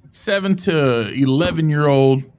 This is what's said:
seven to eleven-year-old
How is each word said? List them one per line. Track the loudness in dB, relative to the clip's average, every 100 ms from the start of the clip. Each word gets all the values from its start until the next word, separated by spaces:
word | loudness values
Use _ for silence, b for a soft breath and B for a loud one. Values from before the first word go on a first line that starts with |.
| -20
seven | -12 -4 -2 -2 -2
to | -2 0 0 0 -2
eleven-year-old | -2 0 0 0 -2 -2 0 2 4 4 2 -4